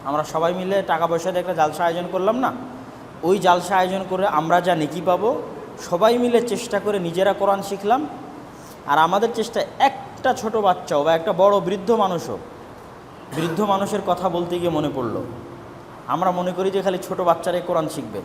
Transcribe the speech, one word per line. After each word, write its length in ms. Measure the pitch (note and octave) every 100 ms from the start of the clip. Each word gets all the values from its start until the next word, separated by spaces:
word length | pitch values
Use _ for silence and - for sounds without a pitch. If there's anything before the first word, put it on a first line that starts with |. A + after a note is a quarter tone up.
আমরা 180 | C3 D3+
সবাই 280 | D3+ D#3+ E3
মিলে 220 | F3+ F#3 G3
টাকা 240 | F#3+ E3 E3
পয়সা 240 | E3 F3
দিয়ে 120 | F3+
একটা 100 | F3
জালসা 280 | E3 D#3 D3+
আয়োজন 220 | F3 E3+ E3+
করলাম 280 | F3+ F#3+ A#3+
না, 120 | C4 - - - - - - -
ওই 140 | E3 G3
জালসা 360 | F3+ F3 F3+ F#3+
আয়োজন 260 | F#3 F#3+ F#3+
করে 160 | F#3 G3
আমরা 260 | D#3 D#3+ F3
যা 140 | F3+
নেকি 280 | E3+ D3+ E3
পাবো, 280 | F3 F3+ G#3+ D4+ - - - -
সবাই 340 | - F3 A3 A#3+
মিলে 220 | A#3+ A#3
চেষ্টা 360 | A#3+ B3 - G3+
করে 180 | G3+ G#3
নিজেরা 320 | E3+ E3+ G3
কোরআন 280 | G3 G3+ G3
শিখলাম। 380 | - F#3+ G3+ B3+ D4+ - - - - - - - -
আর 120 | D3
আমাদের 320 | D#3+ G3 A3+
চেষ্টা 260 | A#3 G#3+ G#3 - -
একটা 500 | C4+ - - - C4
ছোট 200 | C4 G#3+ A3
বাচ্চাও 440 | G3+ F3+ - D3+
বা 100 | D3+
একটা 200 | E3 E3+
বড় 220 | F3 G3 G3+
বৃদ্ধ 300 | F3 G3 F#3
মানুষও, 420 | A3+ F#3+ E3+ - G2 - - - - - - - - -
বৃদ্ধ 260 | C#3 E3 E3
মানুষের 380 | G#3 G3 G3 G#3
কথা 220 | F#3 F3 F#3
বলতে 260 | F3 E3+ F3+
গিয়ে 160 | E3+
মনে 180 | D3+ D3
পড়লো, 300 | C3+ A#2+ F#2+ - - - - - - - - -
আমরা 220 | D3 F#3
মনে 200 | F3+ F3+
করি 160 | E3+ F#3+
যে 100 | F#3+
খালি 160 | F#3+ F#3
ছোট 200 | F#3 F#3
বাচ্চারাই 420 | F3 E3+ F#3 F3
কোরআন 240 | F3 E3+ D#3
শিখবে 320 | D3+ A#2 G#2